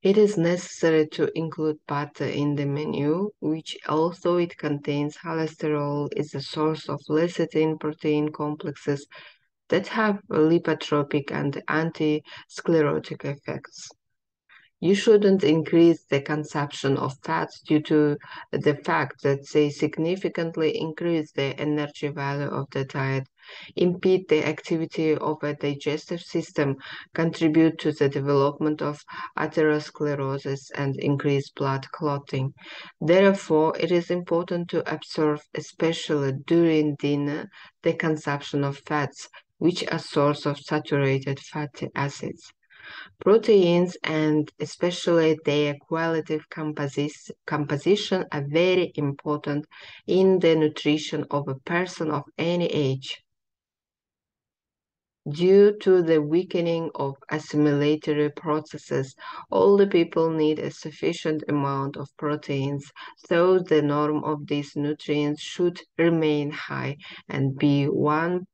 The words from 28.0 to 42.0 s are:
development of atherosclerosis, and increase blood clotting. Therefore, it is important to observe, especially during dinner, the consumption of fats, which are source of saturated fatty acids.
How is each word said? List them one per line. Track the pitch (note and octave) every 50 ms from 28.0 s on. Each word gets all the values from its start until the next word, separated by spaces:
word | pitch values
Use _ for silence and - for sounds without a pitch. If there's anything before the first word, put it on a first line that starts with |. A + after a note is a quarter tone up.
| D3 C#3
development | C#3 D3 C3+ C#3+ C#3+ C#3 C#3 C#3+ C#3+ - D#3 D3+ D3+ D3+
of | D3 D3 D3 D3 - - - - - - _ -
atherosclerosis, | D3+ D#3 D#3 E3+ D#3 D3+ D3+ D3+ D3 - _ - D3+ D3 C#3+ C#3+ C#3 C3+ C3+ C#3 - C#3+ C#3 C#3 - - -
and | - C#3+ C#3 C3+
increase | C3 - - C#3+ C3+ - D3 C#3+ C#3 C#3 -
blood | _ - C#3+ C3+ C3+ C3+ C3+ -
clotting. | - - D#3+ D3+ C#3+ C#3 C#3+ - - C3+ C3 C#3 - _ - - - - - - _ _
Therefore, | E3+ D#3 F3 F#3 G3+ G3 F#3+ G3 - - D#3+ D3+ D#3 D#3+ D#3 -
it | - D#3+
is | F3+ F3 E3+ -
important | F3+ F3+ F3 - E3+ E3+ F3 - F3+ F3 F3 F3
to | - E3 - - D#3
observe, | D3+ - - - - D#3 D3+ D3 D3 - _ _
especially | - D3 - - _ E3 D#3+ E3 E3 - - D#3+ D3 C#3 C3+ C3+ C#3 -
during | - E3+ E3+ E3+ E3 D#3+ D#3 D3+ D3+ D3
dinner, | - - C#3+ D3 C#3+ C#3+ C#3+ D3 D#3+ - G3+ _ - - - _ _
the | - E3 E3
consumption | E3 - D#3+ D#3 D3+ - D3+ C#3+ C#3+ C#3+ - - C#3+ C#3+
of | C#3 C#3 -
fats, | _ - D#3 D3+ C#3+ C#3 - - - - _ - _ _ _
which | _ - E3 F3+ - - -
are | - F#3+
source | - - - D#3 C#3+ D3 D3 C#3+ -
of | D3 C#3+ C#3+
saturated | - - D#3+ D3+ D3 - C#3 C#3+ C#3 C3+ C3+ C3+ C3+ C#3 C#3 C#3
fatty | - - - D3+ D3+ C#3+ _ - D3 B2+ _
acids. | -